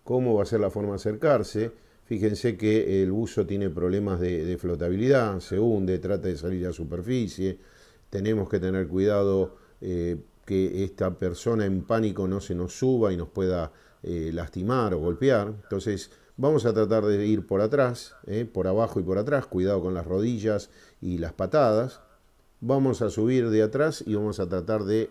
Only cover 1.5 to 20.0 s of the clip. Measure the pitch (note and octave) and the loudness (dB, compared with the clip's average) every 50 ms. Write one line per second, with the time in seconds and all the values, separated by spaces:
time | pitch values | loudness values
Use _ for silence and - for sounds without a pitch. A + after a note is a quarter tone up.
1.5 | - G#2+ A2 A#2 - - _ _ _ _ _ - A#2 F2+ G#2+ G#2+ G#2 - - A#2+ | -2 -4 -4 -4 -6 -12 _ _ _ _ _ -6 -2 0 0 0 0 0 0 -2
2.5 | G2 F2 G#2+ G#2+ G#2+ A2 - D#2 G2 F#2+ F#2+ F#2 G2 A2 A#2 - - A2 F#2 - | 0 0 2 2 2 2 2 2 2 2 2 2 2 0 -2 -2 0 -2 0 0
3.5 | G2 G2+ G2+ F#2 D#2 F2 F2+ F2+ F#2+ G#2 G2+ G2 F#2 E2+ F2+ F2+ F2+ D#2+ D#2+ F2+ | -2 -2 -2 -2 -2 0 0 0 2 0 0 0 0 0 0 0 0 -2 -2 -2
4.5 | F2+ E2 - F2 E2+ D2 E2+ F2 F#2 G2+ A#2+ C3+ C#3 C3 A2+ G#2 F#2+ F2 - - | -4 -4 -2 -4 -2 -2 -2 -2 0 2 4 4 4 4 4 0 -2 -6 -6 -4
5.5 | F#2+ G2 A2+ A#2 A2 G2 F#2+ F#2 F#2 E2 - F2+ G2+ E2+ - F#2+ E2+ C#2+ D#2+ F2+ | -2 0 2 2 2 2 2 0 0 -2 0 -2 -2 -2 -2 -4 -4 -4 -4 -4
6.5 | F#2+ F2+ F2+ F2+ E2 F2 E2 D2 F2 F2+ F2 A#2 B2+ B2+ A2 E2 - F2+ F#2+ F#2+ | -4 -4 -4 -6 -6 -6 -8 -8 -8 -6 -4 -2 -2 -2 -2 -4 -4 -4 -2 -2
7.5 | F2 - - - - - - - _ _ _ - - G2 G2 A2 A2 G#2 F#2+ - | -4 -6 -12 -20 -20 -20 -20 -20 _ _ _ -8 -6 -2 0 0 0 0 0 0
8.5 | G#2+ F#2 F2+ F#2 F#2+ F#2+ F2+ D2 F2 F#2+ G2 G#2+ G#2 G2+ G2+ G2 F#2+ F#2+ F#2 F#2+ | -2 0 0 0 0 0 -2 0 0 2 2 4 4 4 4 4 4 2 2 0
9.5 | - - - _ _ _ F#2+ F#2+ F2+ F2 E2+ F2 E2+ D2 - - _ _ _ - | -4 -12 -20 _ _ _ -8 -4 -4 -2 -2 -2 -4 -6 -8 -16 _ _ _ -2
10.5 | G2 F#2 F#2+ - - F#2 G2 F#2 - - G2 F#2 F2 - F#2+ F2+ E2+ - - A#2+ | 0 2 2 2 0 -2 -4 -4 -2 -2 -2 -2 -2 -2 -4 -4 -4 -2 -2 0
11.5 | A#2 A2 G2+ G2 F#2+ F#2 F2+ - A2+ A2+ A2+ G#2 F2+ G2+ F#2+ F#2 F#2+ G2 - - | 0 2 0 0 0 -2 0 0 0 0 0 0 0 -2 -2 -2 -2 -4 -4 -4
12.5 | F2+ F2 F2+ F2 - - C3 C3 C3 A#2 A2 G2 F#2 E2+ E2 - - G2 F#2+ F#2 | -4 -4 -4 -6 -4 -2 0 2 4 4 2 2 2 -2 -4 -6 -2 -2 0 0
13.5 | F2+ E2+ D#2+ E2 - - _ - _ _ - - F2 E2 D#2+ E2 E2 E2+ E2+ D#2 | 0 0 -2 -6 -8 -16 _ -20 _ _ -8 -6 -4 -4 -4 -4 -4 -6 -6 -8
14.5 | - F#2+ F#2 A2 C3 B2+ A2+ G2+ F2+ D#2 D#2 F2 E2+ - C3 C3+ B2 G#2 G2+ G#2+ | -6 -4 -2 0 0 0 0 0 0 0 0 -2 -2 2 2 2 4 2 0 -2
15.5 | G#2+ G#2 - - G2+ F#2+ - A2 G2+ F2+ - - - _ _ _ _ - C3 D3 | -8 -12 -10 -8 -6 -4 -4 -4 -4 -4 -8 -14 -20 _ _ _ _ -2 0 2
16.5 | D#3 C3 G#2+ A#2 G2+ A2 G#2+ G2 A2 A2 G#2 G#2+ G2+ G2+ G#2 G#2+ A2 G2 F2+ - | 2 2 2 2 2 2 2 4 2 2 4 2 2 2 2 2 2 0 0 0
17.5 | G2 F#2+ G#2+ A2 D3 C#3 C3 B2 A#2+ - - - - - - - G2+ A2+ A#2+ A2+ | 0 0 2 2 2 2 2 0 -2 -6 -12 -18 -20 -16 -10 -6 -4 -4 -4 -4
18.5 | - F#2 F2+ F#2 F#2+ A2 A#2 A2 - G#2+ E2+ F2+ F#2 G2+ A2 C#3+ D3 C3+ - - | -4 -2 0 2 2 2 0 0 0 -2 -2 0 -2 -2 0 0 -2 -2 -2 -2
19.5 | - F2+ F#2 G2 G2+ F#2 E2 F#2 F#2 E2+ | -2 0 2 2 2 0 0 -2 -4 -4